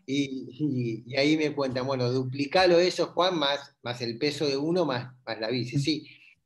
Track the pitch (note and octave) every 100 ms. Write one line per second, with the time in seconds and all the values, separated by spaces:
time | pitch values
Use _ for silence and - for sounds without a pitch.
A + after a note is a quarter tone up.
0 | - C#3+ C3+ C3 A2+ - D3+ B2+ A#2 G#2+
1 | - C3+ D3 D#3 D3+ C#3+ C3+ B2+ C3 C3
2 | B2 C3 B2+ C3+ C#3 F#3 F#3 E3+ F3+ F3+
3 | E3+ E3+ F#3 E3+ C#3+ C#3+ - _ A#2+ B2
4 | A#2 A2+ D3 - D3+ C3+ D#3 F3+ D3+ B2
5 | - - - A2 A2 B2+ A#2 C#3+ C#3+ D3
6 | - - - _